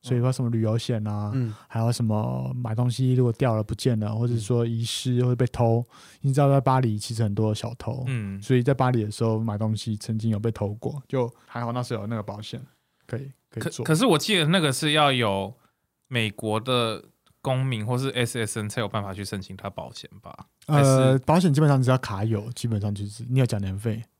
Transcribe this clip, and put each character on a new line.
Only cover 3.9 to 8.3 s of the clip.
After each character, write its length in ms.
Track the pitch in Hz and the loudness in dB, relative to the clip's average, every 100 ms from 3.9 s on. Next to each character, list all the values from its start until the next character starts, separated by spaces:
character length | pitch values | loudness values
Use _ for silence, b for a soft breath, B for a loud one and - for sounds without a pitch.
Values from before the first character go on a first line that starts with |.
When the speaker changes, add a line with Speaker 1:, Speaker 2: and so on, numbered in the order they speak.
| 113 | 2
Speaker 1:
了， 120 | 107 | 0
或 140 | 107 120 | -2 0
者 80 | 117 | -2
说 300 | 107 120 117 | 0 0 0
遗 180 | 113 | -2
失 380 | 117 - 131 123 | -4 -4 -2 2
或 60 | 123 | 2
者 60 | 120 | 2
被 100 | 123 | 0
偷， 340 | - 117 117 123 B B B | 2 2 2 0 B B B
你 140 | 139 | -2
知 80 | 135 | 4
道 80 | 139 | 4
在 100 | 139 | 4
巴 220 | 135 131 | 4 2
黎 180 | 123 107 | 2 -2
其 160 | - 113 | -6 -2
实 80 | |
很 100 | 110 | -2
多 220 | 101 110 107 | 0 0 0
小 180 | 110 117 | -6 -8
偷， 280 | - 123 123 | -8 -6 -6
Speaker 3:
嗯。 340 | 127 101 | -6 -6